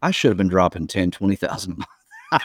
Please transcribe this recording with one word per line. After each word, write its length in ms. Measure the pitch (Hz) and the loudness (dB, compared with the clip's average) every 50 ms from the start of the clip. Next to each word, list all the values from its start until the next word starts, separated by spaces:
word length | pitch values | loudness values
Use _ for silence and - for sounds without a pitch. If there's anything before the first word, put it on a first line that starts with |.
I 80 | - 185 | -4 -2
should 180 | 196 - - 123 | 0 2 2 2
have 80 | 98 | 4
been 100 | 92 98 90 | 4 2 2
dropping 380 | 92 92 90 85 - 85 80 | 4 4 2 2 0 -4 -8
ten, 240 | - - 98 90 90 | -4 -2 -2 0 0
twenty 240 | - - 101 98 98 | -2 0 0 0 0
thousand 380 | - - 82 95 - - 92 82 | 0 -2 -6 -6 -6 -8 -10 -10
a 20 | |
month. 120 | - - - _ _ _ _ | -10 -12 -14 _ _ _ _
<laughs> 220 | - - - - | -20 -20 -6 -2
I 100 | - - - | -2 -2 0